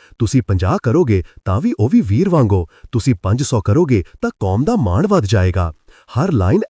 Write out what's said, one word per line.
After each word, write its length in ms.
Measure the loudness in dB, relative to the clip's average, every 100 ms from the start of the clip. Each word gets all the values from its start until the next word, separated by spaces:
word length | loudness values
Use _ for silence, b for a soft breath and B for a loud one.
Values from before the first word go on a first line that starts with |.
| b -6
ਤੁਸੀਂ 220 | 0 0 0
ਪੰਜਾਹ 300 | 0 0 0
ਕਰੋਗੇ, 400 | 0 0 2 0 b b -4
ਤਾਂ 160 | -2
ਵੀ 120 | -2 -2
ਉਹ 100 | 2
ਵੀ 120 | 2
ਵੀਰ 280 | 2 0 2
ਵਾਂਗੋ। 380 | 2 2 0 -2 b b
ਤੁਸੀਂ 240 | -2 -2 -2
ਪੰਜ 200 | -2 -2
ਸੌ 180 | 0 -2
ਕਰੋਗੇ, 420 | 0 0 2 0 -2 b
ਤਾਂ 80 | -8 -4
ਕੌਮ 240 | -4 -2
ਦਾ 120 | 0 0
ਮਾਣ 320 | 0 0 0
ਵੱਧ 160 | 0
ਜਾਏਗਾ। 500 | 0 0 0 0 -4 -6 _ b b -4
ਹਰ 120 | -2
ਲਾਈਨ 300 | 0 2 0